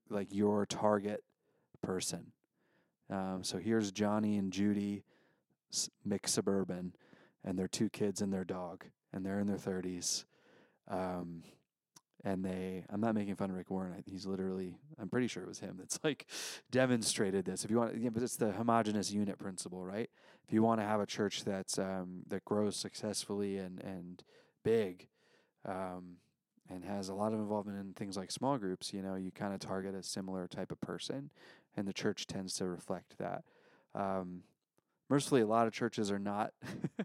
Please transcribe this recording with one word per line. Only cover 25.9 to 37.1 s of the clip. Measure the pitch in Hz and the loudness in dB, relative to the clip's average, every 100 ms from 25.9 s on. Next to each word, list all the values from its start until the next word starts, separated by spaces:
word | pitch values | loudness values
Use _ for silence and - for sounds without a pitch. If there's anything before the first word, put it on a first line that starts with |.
| 90 90 87 _ _ _ _ - | -6 -10 -16 _ _ _ _ -12
and | 92 87 | -10 -6
has | 101 95 | -4 -4
a | 95 | 0
lot | 107 | 0
of | 110 | 0
involvement | 104 107 101 101 | 0 0 -2 -6
in | 98 | -8
things | 90 104 95 | -8 -6 -6
like | 92 | -6
small | - 131 139 | -2 0 2
groups, | 95 92 - | 0 -2 -4
you | 101 | -4
know, | 95 95 | -4 -4
you | 92 | -4
kinda | - 101 98 | -4 -4 -4
target | - 95 95 95 | -4 -4 -4 -6
a | |
similar | - 101 95 92 90 | -6 -6 -4 -4 -6
type | - 92 | -6 -6
of | 80 | -6
person, | - 90 - 135 143 - - - _ - | -6 -6 -4 -6 -8 -14 -20 -20 _ -4
and | 98 | -4
the | |
church | - 107 98 - | 0 -2 -2 -4
tends | 98 92 - | -6 -4 -2
to | 92 | -2
reflect | 87 - 90 - - | -2 -4 -6 -8 -8
that. | 92 - - _ - - _ - | -6 -6 -10 _ -20 -20 _ -4
Um, | 98 95 90 87 - _ _ _ _ _ - | 0 -2 -4 -8 -14 _ _ _ _ _ 2
mercifully, | 143 135 135 | 2 6 6
a | 107 | 8
lot | 113 113 | 6 6
of | |
churches | - 117 - 101 | 4 0 2 0
are | 101 | 2
not | 101 208 - - - - - - 196 | 0 0 -2 -4 -10 -4 -4 -4 -6